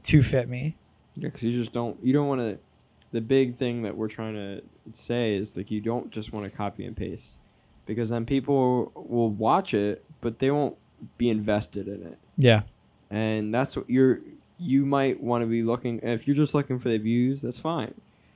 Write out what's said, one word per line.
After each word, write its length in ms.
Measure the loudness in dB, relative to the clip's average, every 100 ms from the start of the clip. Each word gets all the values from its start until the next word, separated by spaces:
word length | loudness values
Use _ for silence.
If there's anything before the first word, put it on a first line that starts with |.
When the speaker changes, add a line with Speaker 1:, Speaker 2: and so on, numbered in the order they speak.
| 6
Speaker 1:
to 180 | 6
fit 240 | 6 2 0
me?" 260 | -4 -6 -8 _ _ _ -10
Speaker 2:
Yeah, 140 | -10
'cause 140 | -4
you 80 | -2
just 220 | -2 -2
don't, 240 | -4 -6 -2
you 100 | 2
don't 140 | 2 2
wanna, 300 | 0 -2 -6 -12 _ _ _ _
the 100 | -6
big 320 | 2 4 4
thing 300 | 0 -4 -2
that 120 | -4 -4
we're 120 | -6
trying 260 | -6 -8 -8
to 260 | -10 -12 -14 _ -20
say 420 | -18 -6 -2 0 0
is, 200 | -2 -8
like, 140 | -6
you 100 | -4
don't 280 | -4 -4 -6
just 240 | -10 -8
wanna 160 | -8 -8
copy 360 | -6 -6 -6 -10
and 100 | -8
paste, 400 | -8 -8 -14 -20 _ _ _ _ -8
because 240 | -4 -2
then 160 | -2 -2
people 680 | -2 2 2 4 2 0 -8
will 340 | -4 0 0
watch 440 | 2 2 2 2
it, 300 | 0 0 -4 -10 -8
but 180 | -8 -2
they 100 | 0
won't 260 | 2 0 -4 _ _ -20 -2
be 120 | 0
invested 580 | 2 2 0 -2 -8 -10
in 140 | -10
it. 140 | -12 -18 _ 4
Speaker 1:
Yeah. 240 | 6 6 4 -10 _ _ _
Speaker 2:
And 420 | -2 0 0 0
that's 220 | 0 -2 -4
what 100 | 0
you're, 320 | 4 6 4 -2 -20 _ -10
you 280 | 0 2 4
might 360 | 2 2 0
wanna 240 | 0 0 0
be 160 | 0
looking, 380 | 0 0 -2 -4
if 240 | -2 -2 0
you're 100 | 2
just 200 | 2 0
looking 240 | 0 -2
for 100 | 0
the 80 | 0
views, 440 | 2 2 2 0
that's 160 | -6 -6
fine. 340 | -4 -4 -6 -10 -20 _ _